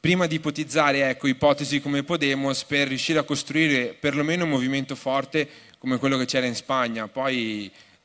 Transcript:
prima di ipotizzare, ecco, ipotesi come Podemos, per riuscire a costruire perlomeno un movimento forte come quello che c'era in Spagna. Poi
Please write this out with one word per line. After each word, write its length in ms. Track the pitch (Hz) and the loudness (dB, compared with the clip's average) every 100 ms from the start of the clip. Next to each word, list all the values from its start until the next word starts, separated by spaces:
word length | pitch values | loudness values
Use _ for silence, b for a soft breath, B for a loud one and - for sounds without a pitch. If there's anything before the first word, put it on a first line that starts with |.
prima 260 | - 180 170 | 2 2 2
di 100 | 156 | 0
ipotizzare, 720 | 156 147 147 139 147 139 135 | -2 -4 -2 2 4 4 2
ecco, 180 | 127 143 | 2 0
ipotesi 520 | 127 147 143 139 143 | 4 4 2 0 -2
come 220 | 139 143 | 0 -2
Podemos, 640 | 139 170 143 139 139 131 | -2 0 0 0 0 -2
per 240 | - 143 139 | -2 0 0
riuscire 320 | 131 - 156 | -2 0 0
a 40 | |
costruire 720 | 143 143 - 147 160 135 123 - | 0 -4 -2 0 2 2 0 -2
perlomeno 440 | 147 139 147 175 | -2 0 0 0
un 80 | 165 | 0
movimento 460 | 143 127 139 135 135 | 0 0 -2 -4 -6
forte 520 | 135 135 135 156 143 B B B | -2 -2 0 -2 -2 B B B
come 200 | 131 127 | -2 0
quello 200 | 139 135 | 2 0
che 60 | |
c'era 220 | 127 135 127 | 0 0 0
in 100 | 117 | -4
Spagna. 500 | - 135 120 113 107 | -2 -2 0 -2 -6
Poi 640 | 135 135 127 113 107 98 B B B | -4 -2 -2 -2 -4 -8 B B B